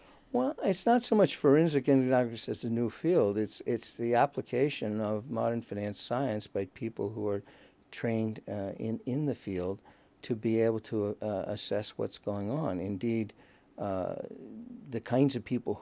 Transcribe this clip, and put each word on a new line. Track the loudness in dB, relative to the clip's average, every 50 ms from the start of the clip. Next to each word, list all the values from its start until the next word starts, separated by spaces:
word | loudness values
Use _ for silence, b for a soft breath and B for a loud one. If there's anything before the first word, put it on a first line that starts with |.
| B
<laughs> | B B B B B -2
Well, | 0 0 0 -2 0 0
it's | 0 0 2 4
not | 4 4 4
so | 4 4 4
much | 6 6 4 4
forensic | 4 4 6 6 8 6 6 4 2 4 6
economics | 6 6 6 6 4 4 4 2 0 -4 -4 -4
as | -4 -4 -2
a | -2
new | 0 0 0 0
field. | -2 -2 0 2 4 4 4 4 4 2
It's, | 0 0 -2 -6 -4
it's | -2 -2 -2 -2 -6 -6
the | -4 -2 2 4
application | 4 4 2 2 -2 -6 -2 0 2 2 2 0 -2 -4 -2 -2 -2
of | -2 -2 -2 -4 -4 -4
modern | -4 -2 0 0 -2 -2
finance | -4 -6 -6 -4 -4 -4 -4 -6
science | -4 -4 -2 -2 -2 -2 -2 -4 -6 -4
by | -4 -4 -4 -4 -6
people | -8 -8 -6 -4 -4 -4 -4
who | -4 -4 -2 -2
are | -2 -2 -4 B B B B B B B B _
trained, | -10 -4 -2 -2 0 0 0 -2 -4 -6 -10 -8
uh, | -8 -6 -6 -6 -6 -6
in, | -4 -4 -4 -4 -4
in | -4 -2 -2 0
the | -2 -2
field | -4 -4 -4 -4 -2 -2 -2 -4 -6 b b b b b b b b
to | -6 -4 -4
be | -2 0 2 4 4
able | 4 4 2 0
to, | -4 -4 -2 -2 0 -2 -2 -4
uh, | -4 -4 -4 -4 -4 -4
assess | -6 -6 -4 -2 -2 -2 -4 -4 -6 -6
what's | -6 -6 -6 -8
going | -6 -6 -4 -4 -2 -4
on. | -2 -2 -2 -2 -2 -2
Indeed, | -4 -4 -4 -2 -2 0 0 0 -2 -4 -6 b b b b b b b b -8
uh, | -6 -4 -2 -2 -2 -4 -4 -6 -8 -10 -12 -14 -16 -16 -16 -16 -14 -16 -16 -16 -12 -8
the | -8 -8
kinds | -4 0 2 4 4 4 2
of | 0 -2
people | -2 -2 -2 0 -2 -4 -4